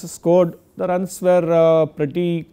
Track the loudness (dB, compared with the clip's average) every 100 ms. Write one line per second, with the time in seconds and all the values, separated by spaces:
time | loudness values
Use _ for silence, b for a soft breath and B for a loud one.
0 | -16 -6 0 2 2 -4 _ -10 -4 -4
1 | -6 -4 0 0 2 2 4 4 0 -2
2 | -6 -2 -2 -4 -8